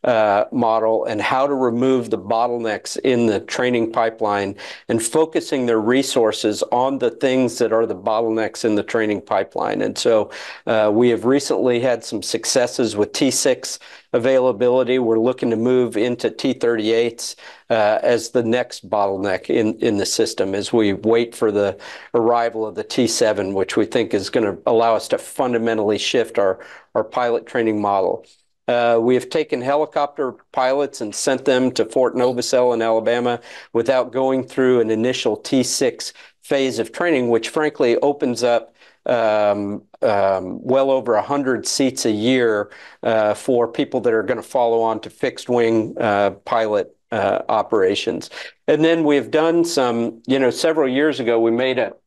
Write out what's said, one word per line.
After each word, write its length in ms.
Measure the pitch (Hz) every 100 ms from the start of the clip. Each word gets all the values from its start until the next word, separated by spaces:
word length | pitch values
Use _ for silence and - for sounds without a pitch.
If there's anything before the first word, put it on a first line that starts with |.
uh, 420 | - 113 107 101 -
model 540 | 131 117 110 110 110 -
and 160 | 107
how 260 | 101 135 143
to 80 | 135
remove 540 | 127 117 131 131 113
the 80 | 110
bottlenecks 800 | 95 113 123 120 113 104 - - 135
in 200 | 123 117
the 140 | 101
training 500 | - - 123 120 113
pipeline 640 | - 113 113 107 101 98 98 - - -
and 120 | 113
focusing 640 | - 156 160 165 160 139 120
their 140 | 113
resources 800 | 107 131 135 131 113 110 110 101 -
on 240 | 120 131 135
the 120 | 120
things 480 | - 135 131 127 -
that 140 | 113
are 140 | 113 113
the 100 | 92
bottlenecks 720 | 104 110 117 110 107 - 117
in 100 | 104
the 80 |
training 380 | 101 117 107 101
pipeline. 600 | - 101 98 - 107 101
And 160 | 104 104
so, 320 | 123 110 101 - - - -
uh, 240 | 110 107
we 140 | 107 123
have 140 | 113
recently 560 | 113 139 - 110 123 120
had 240 | 127 117
some 180 | - 110
successes 760 | - - - 135 120 - 117 101
with 160 | 104
T 180 | - 139
six 480 | - 143 123 - - - - _
availability. 880 | 127 123 131 127 104 123 127 120 127
We're 200 | 120 113
looking 300 | 120 127 120
to 40 | 110
move 400 | 120 127 120 110
into 340 | 123 120 113
T 220 | - 135
thirty-eights, 840 | 127 117 117 107 113 117 113 - - - - _
uh, 300 | 113 104 107
as 280 | - 117 117
the 120 | 131
next 460 | 110 123 120 - -
bottleneck 600 | 104 101 98 98 92 -
in, 300 | 120 107 -
in 180 | 117 101
the 80 | 110
system 480 | - 107 - 98
as 200 | 98 98
we 180 | 120 104
wait 420 | 98 104 117 117
for 160 | - 113
the 300 | 104 101 92 - - -
arrival 540 | 117 117 120 117 113 110
of 80 | 90
the 80 |
T 240 | - - 113
seven, 460 | - 113 101 95
which 240 | 98 95 -
we 80 | 107
think 280 | 123 113
is 160 | 104 95
gonna 280 | 131 104 90 -
allow 300 | 117 117 127
us 120 | -
to 100 | -
fundamentally 800 | - - 127 117 117 110 104 101
shift 400 | - 123 113 -
our, 220 | 98 95 - - _
our 120 | - 110
pilot 400 | - 120 117 -
training 360 | 127 113 104
model. 440 | 104 98 92 92 - _ _ _ -
Uh, 320 | 120 117 117
we 120 | 117
have 160 | 127 123
taken 300 | 160 151 131
helicopter 760 | 127 147 151 156 143 - 131 113 _
pilots 480 | - 127 139 139 -
and 120 | 110
sent 300 | - - 127
them 260 | 139 127 127
to 140 | -
Fort 320 | - 139 127 127
Novosel 580 | 127 123 120 127 123
in 80 | 117
Alabama 600 | 113 110 110 120 120 117 - - -
without 400 | 117 117 131 127
going 280 | 131 131 131
through 380 | 127 - 131 123
an 100 | 110
initial 460 | 110 120 120 120 104
T 280 | - 135
six 500 | 123 - 127 - - - - _
phase 360 | - 143 135 110
of 140 | 107
training, 360 | - 175 143 120
which 200 | 117 113
frankly 480 | 160 151 - 127 117
opens 440 | 143 143 135 120
up, 320 | 123 117 - _ - _ -
um, 800 | 120 110 107 104 104 101 104 _ -
um, 600 | 113 101 98 95 92 92
well 280 | - 131 135
over 240 | 131 123 107
a 60 |
hundred 460 | - 143 135 117 -
seats 380 | - 135 123 120
a 60 |
year, 600 | 107 113 127 117 107 104 - - -
uh, 300 | 113 113 107
for 340 | 104 - 123 117
people 320 | - 143 127
that 140 | 117
are 100 | 113
gonna 180 | 95 -
follow 400 | - 131 117 113
on 200 | 113 110
to 80 | 107
fixed 400 | - 135 - -
wing, 480 | 120 117 113 110 -
uh, 340 | 117 101 101 95 -
pilot, 500 | 117 110 104 - _ _
uh, 300 | 110 98 104 -
operations. 800 | 107 - 110 95 101 - - - - - _ -
And 120 | 147
then 220 | 160 165
we've 260 | 151 143 120
done 360 | 156 165 170 170
some, 560 | - 123 117 117 - -
you 140 | 135
know, 120 | 127
several 360 | 117 165 160 135
years 320 | 127 156 135
ago, 180 | 117 117
we 140 | 117
made 280 | 117 131 127
a 160 | 107 -